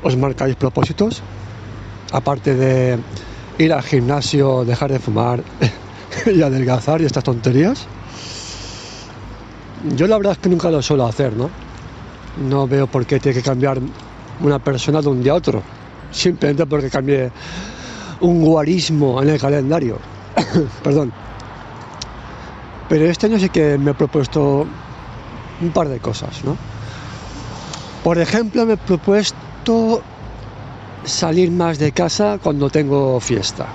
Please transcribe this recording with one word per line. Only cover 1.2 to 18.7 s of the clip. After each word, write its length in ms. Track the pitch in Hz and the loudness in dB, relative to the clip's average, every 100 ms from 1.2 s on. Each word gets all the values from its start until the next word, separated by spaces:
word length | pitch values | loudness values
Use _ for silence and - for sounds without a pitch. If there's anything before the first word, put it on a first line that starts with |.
| - - - - - - - - - | -10 -12 -12 -14 -14 -12 -14 -14 -4
Aparte 420 | 139 127 139 143 | -2 0 0 2
de 440 | 131 131 131 127 120 113 - - - - - | 4 4 4 4 2 -4 -12 -12 -14 -14 2
ir 160 | 160 | 4
al 100 | 151 | 4
gimnasio, 800 | - 139 120 143 - 147 139 127 120 | 2 2 4 0 2 2 4 4 2
dejar 260 | 120 143 | 0 0
de 60 | 131 | 0
fumar 440 | 113 110 120 123 - - 120 - - | 0 0 2 0 -4 -2 -2 -2 -16
<laughs> 400 | - - - 233 | -18 -12 -2 4
y 160 | 185 | 6
adelgazar 580 | 147 131 127 127 113 160 | 4 2 2 2 2 2
y 60 | 160 | 2
estas 180 | 139 | 0
tonterías. 640 | 127 117 120 127 170 269 - - - - - - - - - - - - - - - - - - - - 156 143 | 0 0 2 4 4 2 -6 -16 -16 -14 -14 -14 -14 -14 -14 -14 -14 -16 -16 -16 -16 -16 -16 -18 -16 -8 -4 2
Yo 100 | 180 | 4
la 120 | 220 | 4
verdad 140 | 196 | 4
es 60 | 185 | 2
que 120 | 185 | 2
nunca 200 | 175 170 | 4 4
lo 120 | 156 | 2
suelo 240 | 127 147 120 | 2 2 2
hacer, 260 | 110 135 | 2 0
¿no? 140 | 110 139 - - - - - - - - - | 0 -4 -6 -16 -16 -16 -16 -16 -16 -14 -6
No 320 | 135 139 135 | 0 2 2
veo 180 | 139 135 | 2 2
por 200 | 135 120 | 0 2
qué 120 | 139 | 2
tiene 200 | 143 127 | 2 0
que 40 | |
cambiar 380 | 127 127 139 135 127 113 - - - - | 0 2 2 0 -4 -10 -18 -18 -18 -2
una 160 | 147 143 | 2 2
persona 420 | 143 131 - 151 | 2 0 2 2
de 80 | 147 | 2
un 140 | 127 | 2
día 100 | 123 | 4
a 40 | 170 | 4
otro, 260 | 156 110 - - - - - | 2 -2 -4 -16 -18 -18 -12
simplemente 540 | - 185 175 147 143 156 | -2 0 2 0 2 2
porque 240 | 147 135 | 0 0
cambie 420 | 139 135 139 127 117 - 175 202 226 - - - - | -2 2 2 2 -6 -12 -12 -12 -14 -14 -14 -14 0
un 240 | 175 175 | 4 6
guarismo 800 | 160 160 151 | 6 6 4